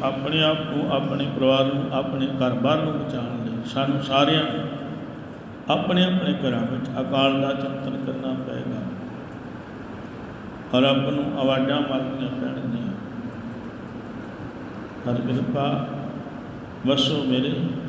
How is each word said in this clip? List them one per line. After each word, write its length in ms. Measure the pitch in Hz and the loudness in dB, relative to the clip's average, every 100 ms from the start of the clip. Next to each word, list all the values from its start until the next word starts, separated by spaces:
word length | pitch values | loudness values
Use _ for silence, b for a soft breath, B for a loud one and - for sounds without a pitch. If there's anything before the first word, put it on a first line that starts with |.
ਆਪਣੇ 400 | 139 135 147 156 | 0 0 0 4
ਆਪ 180 | 156 156 | 4 4
ਨੂੰ, 320 | - 147 - | 0 0 2
ਆਪਣੇ 340 | 139 - 143 139 127 | 2 2 0 0 4
ਪਰਿਵਾਰ 280 | 131 135 | 6 6
ਨੂੰ, 280 | 135 139 - | 6 2 0
ਆਪਣੇ 340 | 135 135 135 135 | 0 0 0 0
ਘਰ-ਬਾਰ 520 | - 127 117 131 151 | 2 2 4 4 4
ਨੂੰ 140 | - | 2
ਬਚਾਉਣ 520 | - - 127 117 120 | 0 -2 -4 -4 -4
ਲਈ 240 | 113 - - | -4 -4 -2
ਸਾਨੂੰ 280 | 131 139 - | 0 2 2
ਸਾਰਿਆਂ 400 | - 135 147 160 | 2 4 6 6
ਨੂੰ 260 | - - - - - - - - - - - - - | 2 0 -4 -4 -6 -8 -8 -10 -10 -12 -12 -6 0
ਆਪਣੇ 340 | 165 175 180 | 2 4 4
ਆਪਣੇ 280 | 185 185 147 | 4 4 2
ਘਰਾਂ 280 | 139 135 117 | 2 2 2
ਵਿੱਚ 300 | 117 127 - 123 | 0 -2 -4 -2
ਅਕਾਲ 400 | 131 135 135 135 | 0 4 4 4
ਦਾ 120 | 135 | 2
ਚਿੰਤਨ 520 | 131 135 - 135 135 131 | 0 -2 -4 -4 -4 -4
ਕਰਨਾ 280 | 127 131 | -4 -4
ਪਏਗਾ। 460 | 131 127 123 123 - - - - 60 - - - - - - - - - - - - - - - 127 135 | -4 -4 -4 -4 -4 -4 -6 -8 -10 -10 -12 -12 -12 -12 -12 -10 -10 -10 -10 -10 -10 -12 -12 2 4 6
ਰੱਬ 220 | 135 143 | 6 4
ਨੂੰ 300 | 147 143 143 | 2 0 2
ਆਵਾਜ਼ਾਂ 400 | 135 135 135 147 | 4 4 4 2
ਮਾਰਨੀਆਂ 500 | 139 131 - - 131 | 2 0 -2 -2 -4
ਪੈਣਗੀਆਂ, 580 | 127 127 - 240 233 214 190 - - - - - - - - - - - - - - - - - - - - 123 | -2 -4 -4 -2 -2 -2 -6 -8 -8 -8 -8 -10 -10 -10 -10 -10 -10 -10 -10 -10 -10 -10 -10 -10 -10 -12 -8 -2
"ਹਰ 120 | 123 | 0
ਕਿਰਪਾ 680 | 123 127 - 139 143 - - - - - - - - - - - 127 | 0 0 0 2 2 0 -2 -6 -6 -8 -8 -10 -10 -12 -12 -2 2
ਵਸੋ 380 | 139 147 151 | 4 4 2
ਮੇਰੇ 260 | 131 127 143 - - - | 2 2 2 2 0 -2